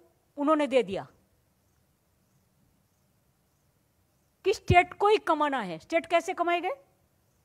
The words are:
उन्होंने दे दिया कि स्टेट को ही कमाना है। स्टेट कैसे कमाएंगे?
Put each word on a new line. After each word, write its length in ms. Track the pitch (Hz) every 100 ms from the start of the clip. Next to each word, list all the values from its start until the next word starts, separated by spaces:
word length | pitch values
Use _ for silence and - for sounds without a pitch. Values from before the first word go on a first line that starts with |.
| _ _ _ 285
उन्होंने 300 | 285 302 285
दे 160 | 254
दिया 240 | 190 180 135 _ _ _ _ _ _ _ _ _ _ _ _ _ _ _ _ _ _ _ _ _ _ _ _ _ _ _ _ _ _ _ _ _
कि 100 | 370
स्टेट 400 | - - 349 359
को 140 | - 403
ही 80 | 427
कमाना 440 | - 302 294 269
है। 180 | 190 160
स्टेट 280 | - 330 -
कैसे 280 | 339 330
कमाएंगे? 360 | 349 339 349 349 554 _ _ _ _ _ _